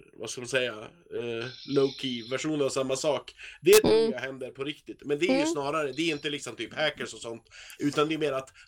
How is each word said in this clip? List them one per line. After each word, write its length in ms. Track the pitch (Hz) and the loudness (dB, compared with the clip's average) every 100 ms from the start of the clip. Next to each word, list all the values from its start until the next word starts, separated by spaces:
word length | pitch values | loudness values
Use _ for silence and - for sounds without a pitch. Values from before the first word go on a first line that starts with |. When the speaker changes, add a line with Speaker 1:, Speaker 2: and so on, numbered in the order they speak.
| - | -18
Speaker 1:
vad 160 | - 113 | -12 -12
ska 120 | - | -10
man 60 | 120 | -2
säga, 240 | 131 123 107 73 - - | 0 0 -4 -12 -18 -10
eh, 320 | 107 117 117 123 123 - 139 | -8 -4 -6 -6 -10 -2 2
low-key 520 | 139 139 135 120 113 | 2 2 -6 -6 -4
version 300 | 127 156 156 | -4 -2 0
av 80 | 135 | 0
samma 260 | 135 131 131 | 0 -2 0
sak. 400 | 160 131 - - - - | 0 0 -4 -18 -20 -2
Det 100 | 160 | 8
tror 220 | - - 220 | 8 8 6
Speaker 2:
Mm. 120 | 226 | 4
Speaker 1:
jag 80 | 123 | 0
händer 320 | 131 135 127 | -6 -8 -10
på 120 | 123 | -8
riktigt. 420 | 135 151 - - - | -8 -8 -12 -10 -4
Men 140 | 147 | 0
det 60 | 180 | 4
är 40 | |
ju 60 | 262 | 4
Speaker 2:
Mm. 100 | 311 | 2
Speaker 1:
snarare, 460 | 320 139 156 143 | 0 -2 0 -2
det 100 | 131 | -2
är 100 | 165 | -2
inte 180 | 147 151 | -2 -4
liksom 260 | 147 135 110 | -6 -8 -10
typ 180 | 113 | -8
hackers 400 | 120 151 - 120 | -2 -2 -2 -8
och 60 | 110 | -10
sånt, 240 | 117 117 - - - - | -12 -12 -14 -20 -18 -4
utan 280 | 147 143 151 | -2 2 0
det 40 | |
är 40 | 156 | 0
mer 120 | 151 | -2
att 180 | 135 131 - | -2 -6 -14